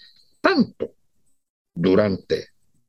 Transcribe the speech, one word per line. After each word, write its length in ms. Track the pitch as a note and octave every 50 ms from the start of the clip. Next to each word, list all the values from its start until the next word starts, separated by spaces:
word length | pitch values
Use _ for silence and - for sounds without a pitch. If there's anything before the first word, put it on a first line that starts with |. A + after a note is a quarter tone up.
| - - _ _ _ _ _ _
tanto 540 | - E4+ F#4+ D4 G#3+ - - - - - _ _ _ _ _ _ _ _ _ _ _ _ _ _ _ _ -
durante, 760 | E2+ E2+ F#2+ F#2 G#2 G#2 G2+ F#2+ - - - D#2+ - - - _ _ _ _ _ _ _